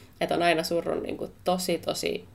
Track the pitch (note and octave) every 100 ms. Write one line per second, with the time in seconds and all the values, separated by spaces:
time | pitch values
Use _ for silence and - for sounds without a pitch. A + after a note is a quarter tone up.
0 | - - E3+ E3 E3+ D#3+ E3 E3+ E3 D#3+
1 | - - - - - F#3 F3+ E3+ - -
2 | - - -